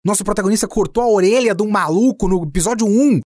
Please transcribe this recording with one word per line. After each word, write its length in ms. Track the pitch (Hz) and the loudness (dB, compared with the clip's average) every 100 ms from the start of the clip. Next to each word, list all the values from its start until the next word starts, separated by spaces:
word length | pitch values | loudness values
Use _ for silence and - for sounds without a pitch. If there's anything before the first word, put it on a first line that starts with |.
nosso 180 | 180 202 | -2 -2
protagonista 460 | 202 208 196 220 - | -2 -2 0 -2 -2
cortou 340 | - 190 226 | -2 -2 -2
a 60 | 240 | 0
orelha 460 | 208 185 240 233 | 2 2 2 0
de 80 | 180 | -2
um 80 | 214 | -2
maluco 580 | 208 160 165 254 - 190 | -2 0 2 0 0 -2
no 140 | 185 | -2
episódio 440 | 160 - 196 233 220 | -2 -2 -2 0 0
um, 340 | 214 285 185 | 2 2 0